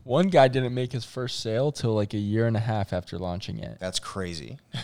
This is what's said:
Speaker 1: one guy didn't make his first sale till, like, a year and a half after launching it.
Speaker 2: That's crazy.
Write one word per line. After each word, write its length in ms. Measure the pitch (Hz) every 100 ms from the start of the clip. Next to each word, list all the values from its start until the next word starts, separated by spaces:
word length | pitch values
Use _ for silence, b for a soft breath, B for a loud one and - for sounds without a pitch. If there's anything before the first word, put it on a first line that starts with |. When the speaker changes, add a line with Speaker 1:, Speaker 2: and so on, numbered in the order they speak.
Speaker 1:
one 240 | 127 143 190
guy 200 | 160 131
didn't 240 | 131 127
make 200 | 123 127
his 120 | 123
first 360 | - 127 120 -
sale 300 | 113 110 147
till, 240 | - 117
like, 200 | 107 101
a 40 | 107
year 280 | 101 110 117
and 100 | 107
a 40 |
half 340 | 113 107 98
after 240 | 90 - 90
launching 400 | 90 92 - -
it. 180 | - -
Speaker 2:
That's 200 | 92 -
crazy. 580 | - 98 90 82 58 135 _ B